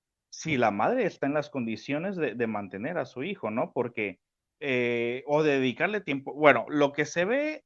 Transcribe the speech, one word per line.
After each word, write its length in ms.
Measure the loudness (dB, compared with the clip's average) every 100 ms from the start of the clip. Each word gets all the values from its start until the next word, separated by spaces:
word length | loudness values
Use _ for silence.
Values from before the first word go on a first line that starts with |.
| _ _ _
si 280 | -12 -4 2
la 120 | 4
madre 360 | 4 2 2 0
está 200 | 0 -2
en 60 |
las 140 | -2 -2
condiciones 680 | -4 -4 -6 -4 -4 -4 -2
de, 180 | -4
de 120 | 0 -2
mantener 520 | -2 -6 -8 -6 -4
a 80 | -6
su 160 | -6
hijo, 280 | -8 -6 -4
¿no? 220 | -2 -4
Porque, 460 | -2 -4 -2 -6 -6 _ _ _ -10
eh, 600 | -2 0 2 0 -2 -4 0
o 160 | 2
dedicarle 600 | 4 4 2 2 0 -2
tiempo. 320 | -4 -6 -6
Bueno, 320 | 6 6 6 0
lo 240 | 2 2
que 140 | 2 -2
se 180 | 0
ve 400 | 0 0 -2 -6